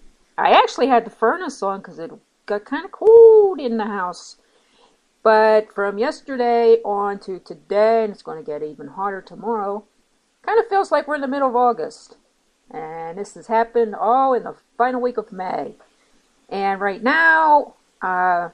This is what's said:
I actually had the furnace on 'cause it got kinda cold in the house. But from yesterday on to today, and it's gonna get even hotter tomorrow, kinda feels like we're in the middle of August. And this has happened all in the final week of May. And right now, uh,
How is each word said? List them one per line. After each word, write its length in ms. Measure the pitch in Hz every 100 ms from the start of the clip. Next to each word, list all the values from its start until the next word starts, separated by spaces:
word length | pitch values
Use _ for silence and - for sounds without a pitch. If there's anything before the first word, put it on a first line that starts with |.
| - _ _ -
I 140 | 175
actually 380 | 285 415 - 262
had 160 | 240
the 60 | 226
furnace 520 | - 226 339 349 -
on 180 | 196 196
'cause 160 | 190 156
it 120 | 165 - _ _ -
got 180 | 208
kinda 240 | - 294 370
cold 720 | - 415 466 453 440 392 302
in 160 | 254 226
the 80 |
house. 520 | 214 202 180 175 - - _ _ _ _ _ _ _ _
But 500 | 220 220 220 214 214
from 260 | - 202 202
yesterday 840 | 269 302 - 262 240 233 233 226
on 360 | 202 202 202 202
to 180 | - 180
today, 640 | - 165 - 202 214 226
and 100 | 214
it's 100 | 196
gonna 200 | - 160
get 200 | 151 151
even 260 | 151 151 143
hotter 320 | 185 196 190
tomorrow, 640 | - 175 202 220 196 202 - _ _ _ _ _
kinda 200 | - 440
feels 260 | 453 392 381
like 160 | 294 285
we're 100 | 294
in 40 |
the 80 | 269
middle 200 | 277 262
of 60 |
August. 600 | 233 247 226 147 - - _ _ _ _ _ _
And 480 | 156 160 165 165 180
this 160 | 202
has 120 | - -
happened 480 | 226 233 233 220
all 380 | 202 208 254 269
in 120 | 240
the 100 | 175 - _ -
final 240 | 247 254
week 180 | 247 240
of 120 | 208
May. 460 | 190 185 160 135 - _ _ _ _ _ _ _
And 320 | 196 196 190
right 220 | 202 185
now, 720 | 240 311 330 320 320 294 254 - _ _
uh, 480 | 185 185 185 175 170